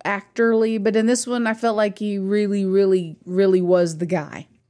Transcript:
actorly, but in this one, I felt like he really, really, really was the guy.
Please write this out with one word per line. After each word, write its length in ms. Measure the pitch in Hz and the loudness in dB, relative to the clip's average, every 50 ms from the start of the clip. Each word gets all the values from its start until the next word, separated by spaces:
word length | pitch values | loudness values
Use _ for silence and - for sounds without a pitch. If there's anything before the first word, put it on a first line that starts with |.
| - | -6
actorly, 800 | 185 202 196 - _ - - 233 226 226 220 226 226 226 220 | -6 -6 -6 -8 _ -2 0 2 2 2 2 2 0 0 -2
but 140 | 196 220 208 | 0 0 0
in 100 | 220 220 | 2 2
this 180 | 226 254 240 - 240 | 2 0 0 -2 -4
one, 180 | 247 240 233 | -4 -2 -2
I 80 | 220 220 | -2 -4
felt 220 | 226 233 233 214 | -2 -2 -2 0
like 240 | 208 214 208 190 - | 0 -2 -2 -2 -4
he 180 | 214 208 202 196 | -6 -4 -4 -4
really, 460 | 190 190 208 208 208 202 202 202 196 | -2 0 0 0 0 0 0 0 0
really, 500 | 190 190 196 196 190 190 185 175 160 156 - _ | 2 2 2 4 4 2 0 0 -4 -10 -14 _
really 360 | - 180 185 196 190 190 185 | -4 0 2 2 4 4 2
was 360 | 180 175 185 180 175 165 160 156 | 4 4 2 2 2 0 -2 -6
the 80 | 175 | -6
guy. 420 | 170 185 165 147 151 - - - - _ _ _ | -4 -4 -4 -6 -8 -12 -16 -16 -18 _ _ _